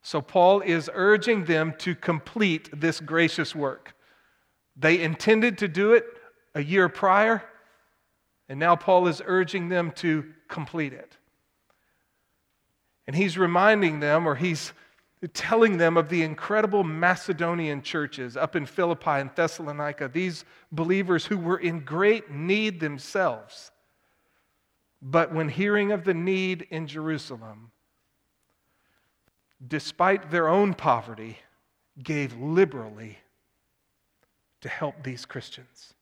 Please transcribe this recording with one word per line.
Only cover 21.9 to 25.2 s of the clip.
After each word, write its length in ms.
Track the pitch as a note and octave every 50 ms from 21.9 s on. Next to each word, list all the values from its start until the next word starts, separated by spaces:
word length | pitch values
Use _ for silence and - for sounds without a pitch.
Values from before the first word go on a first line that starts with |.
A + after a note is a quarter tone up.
| D3 E3 F#3+ G#3 A3 A3+ G#3+ -
need 480 | D3 C#3 D#3 F3 G3 G#3 A3 G#3+ G3+ E3+
themselves. 960 | D#3+ D3+ D3 C3+ C3 - - G3+ F#3 E3 B2 A2 G#2+ - - - - - _ _ _ _ _ _ _ _ _ _ _ _ _ _ _ _ _ _ _ _ _ _ _ _ _ _ -
But 300 | C3+ C3+ E3